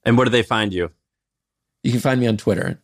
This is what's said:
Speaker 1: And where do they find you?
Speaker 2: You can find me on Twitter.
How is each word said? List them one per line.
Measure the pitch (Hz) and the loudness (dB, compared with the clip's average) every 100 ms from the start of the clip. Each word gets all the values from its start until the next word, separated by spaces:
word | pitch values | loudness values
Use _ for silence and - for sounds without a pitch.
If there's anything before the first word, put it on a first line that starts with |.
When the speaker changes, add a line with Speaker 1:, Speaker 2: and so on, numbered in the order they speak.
| 117 | 0
Speaker 1:
And | 117 | 2
where | 123 | 4
do | |
they | 120 | 2
find | 110 113 107 | 0 -2 -2
you? | 92 85 - _ _ _ _ _ _ _ _ | -4 -6 -10 _ _ _ _ _ _ _ _
Speaker 2:
You | - | -4
can | 120 | -2
find | 135 127 | 0 0
me | 120 | 0
on | 107 | 0
Twitter. | - 90 - - | 0 -2 -4 -8